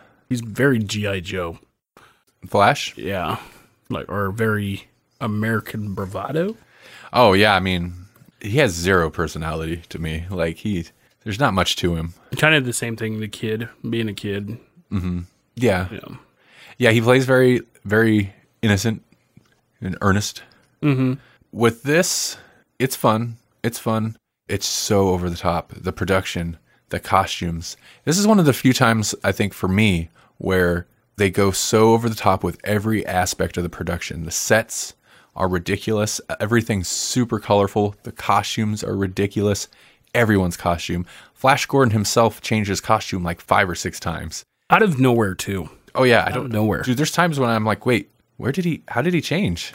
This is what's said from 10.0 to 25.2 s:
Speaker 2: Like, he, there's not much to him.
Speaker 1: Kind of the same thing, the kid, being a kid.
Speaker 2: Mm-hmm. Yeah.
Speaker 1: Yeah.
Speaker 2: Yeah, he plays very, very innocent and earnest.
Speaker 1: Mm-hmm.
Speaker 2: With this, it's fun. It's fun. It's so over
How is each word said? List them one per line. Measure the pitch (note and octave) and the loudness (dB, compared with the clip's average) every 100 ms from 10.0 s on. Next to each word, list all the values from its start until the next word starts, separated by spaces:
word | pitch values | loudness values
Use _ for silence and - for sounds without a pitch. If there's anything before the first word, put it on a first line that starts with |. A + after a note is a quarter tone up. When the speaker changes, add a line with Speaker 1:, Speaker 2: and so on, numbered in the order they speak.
| D#2+ D#2+ F2 | -6 -6 -6
Speaker 2:
Like, | F#2 E2+ E2 | -4 -4 -4
he, | A2 F#2 D#2+ _ _ _ | -4 -4 -6 _ _ _
there's | A2 G#2 | -8 -2
not | C#3 | 0
much | F#2+ F2 - | 2 0 0
to | F2+ E2 | -2 -2
him. | E2 - _ - | -4 -10 _ 0
Speaker 1:
Kind | D3+ D#3 | 2 2
of | B2 | 0
the | |
same | - A#2 A2+ | -4 -6 -6
thing, | A2 A2 | -6 -6
the | G#2+ | -8
kid, | - A2 A2 A#2 - A2+ | -6 -4 -4 -6 -10 -6
being | A2+ A2 | -4 -4
a | |
kid. | G2+ G#2 G2+ G#2 A2 _ _ - | -6 -6 -6 -6 -10 _ _ -8
Speaker 2:
Mm-hmm. | G2+ F2+ F2+ F2 _ _ - | -4 -2 -4 -8 _ _ -2
Yeah. | A#2+ F#2 F2+ | 2 2 -2
Speaker 1:
Yeah. | G2+ - - _ _ _ - - - | -8 -14 -18 _ _ _ -20 -16 2
Speaker 2:
Yeah, | A#2+ | 4
he | A2+ | 6
plays | A2+ C3 C3 | 6 6 6
very, | C3 B2+ B2 - _ G2 | 6 6 4 0 _ 0
very | G#2+ A2+ G#2+ G2 - _ _ | 4 6 4 2 -6 _ _
innocent | A2+ G2+ A#2 A2 - _ _ _ _ _ _ - | 2 2 2 -4 -8 _ _ _ _ _ _ -12
and | F#2+ - | -8 -2
earnest. | G2+ G2 - - - _ _ _ | 2 2 0 -8 -18 _ _ _
Speaker 1:
Mm-hmm. | D3+ C3 C3 C3 _ _ _ | 0 0 0 -2 _ _ _
Speaker 2:
With | G2+ A#2 A#2 | 0 2 2
this, | C#3 D#3+ F#3 - - - - _ _ - | 0 2 2 -2 -6 -10 -18 _ _ -4
it's | C3 - | -4 0
fun. | A#2+ G#2+ A#2+ A2+ _ _ | 2 2 -2 -10 _ _
It's | A#2 - | -6 -4
fun. | A#2 A2 A2 - _ _ - | -2 -2 -2 -6 _ _ -8
It's | G2 - | -6 -4
so | - - G2+ G2 | -4 0 2 4
over | F#2 | 2